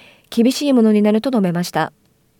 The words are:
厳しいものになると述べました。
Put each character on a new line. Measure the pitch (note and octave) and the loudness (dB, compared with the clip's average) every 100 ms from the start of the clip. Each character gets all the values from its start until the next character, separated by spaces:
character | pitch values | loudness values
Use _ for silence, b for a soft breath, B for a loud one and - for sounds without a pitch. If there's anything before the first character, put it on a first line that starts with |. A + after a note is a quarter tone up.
| b b b | b b b
厳 | - A#3+ | 0 0
し | B3+ D4 | 0 0
い | |
も | B3+ | 2
の | A3 | 4
に | G#3 | 2
な | G#3 | 2
る | G#3+ | 0
と | C4 | -2
述 | B3 | -2
べ | F#3 | -2
ま | E3+ | -4
し | F3 | -4
た。 | D#3 D#3+ _ _ _ _ _ | -4 -6 _ _ _ _ _